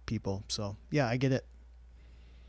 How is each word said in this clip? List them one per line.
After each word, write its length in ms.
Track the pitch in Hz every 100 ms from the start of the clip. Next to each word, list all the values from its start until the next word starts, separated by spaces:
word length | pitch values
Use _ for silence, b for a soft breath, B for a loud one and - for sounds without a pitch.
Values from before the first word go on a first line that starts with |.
| -
people. 380 | 107 98 98 -
So, 300 | - 104 98 -
yeah, 160 | 151 123
I 120 | 123
get 140 | 131
it. 120 | 131 - - - - - - b b b b